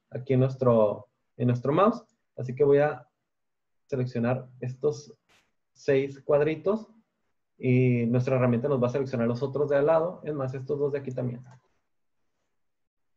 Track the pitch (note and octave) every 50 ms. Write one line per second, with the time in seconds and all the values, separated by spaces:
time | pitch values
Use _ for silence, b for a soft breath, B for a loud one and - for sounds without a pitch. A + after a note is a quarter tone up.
0 | _ _ - - B2 - C3 B2+ C3 C3 C3 - C3 B2 A#2 A2+ G#2+ G#2 G2+ -
1 | - - _ _ _ _ _ - A#2+ B2 A#2+ B2 - C3+ D3 F3 G3 A3 - -
2 | - _ _ _ _ _ _ - B2+ B2+ B2+ C3 D3 C#3 C#3+ C#3+ D3 D3+ D3 -
3 | - _ _ _ _ _ _ _ _ _ _ _ _ _ _ _ _ _ C#3 B2+
4 | B2+ B2 - A#2+ A#2 A#2+ C3 - - - - - - B2+ - - - D3+ D3 -
5 | - - - _ _ _ _ _ _ _ _ _ _ _ _ _ - - C#3 C3+
6 | C#3 C#3 C#3 - - - D3 C#3+ D3+ D#3 D#3 D3+ - F#3+ G#3+ A3 - - _ _
7 | _ _ _ _ _ _ _ _ _ _ _ - - B2+ B2+ B2+ B2+ B2+ B2 A#2+
8 | A#2 A2+ A#2+ B2+ B2 C3 C3 B2+ B2 B2 A#2+ A2+ A#2 D3 C#3+ B2 B2 A#2+ B2 C#3+
9 | C3+ C3+ - A#2+ A#2 A#2 A#2+ A#2+ C#3+ C3+ - C#3+ D3 C3+ C#3+ C#3 C#3+ D3+ E3 D#3+
10 | D#3+ F3+ F3+ - - D3+ D3+ C#3+ C3 C3 C3 C3+ C3 - D3 C#3 D3 C#3 C#3 C#3
11 | C3 C3 C3 C3 B2+ A#2+ A#2 A#2 - - - - _ _ _ _ _ _ _ _
12 | _ _ _ _ _ _ _ _ _ _ _ _ _ _ _ _ _ _ _ _
13 | _ _ _